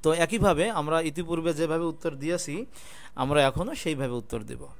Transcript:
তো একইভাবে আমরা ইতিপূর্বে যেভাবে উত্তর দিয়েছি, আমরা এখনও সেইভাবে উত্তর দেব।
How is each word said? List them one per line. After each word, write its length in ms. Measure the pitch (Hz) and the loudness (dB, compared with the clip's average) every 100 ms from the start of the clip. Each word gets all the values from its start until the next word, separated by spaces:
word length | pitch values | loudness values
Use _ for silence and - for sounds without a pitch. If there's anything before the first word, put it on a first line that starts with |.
তো 100 | 156 | 2
একইভাবে 580 | 165 165 220 202 156 202 | 4 2 4 4 6 2
আমরা 300 | 202 147 165 | 2 2 2
ইতিপূর্বে 520 | 160 151 165 165 165 | 2 -4 -4 0 0
যেভাবে 320 | 151 160 160 | 0 0 0
উত্তর 300 | 170 - 170 | -2 -2 -6
দিয়েছি, 520 | 139 147 170 - 156 262 - - - - | -4 -2 -2 -2 -6 -8 -12 -16 -16 -12
আমরা 280 | - 131 147 | -4 2 6
এখনও 320 | 135 147 208 | 4 2 -4
সেইভাবে 380 | 311 - 147 131 | -2 -2 -2 -2
উত্তর 300 | 120 113 113 | -4 -4 -6
দেব। 240 | - 120 - | -6 -10 -12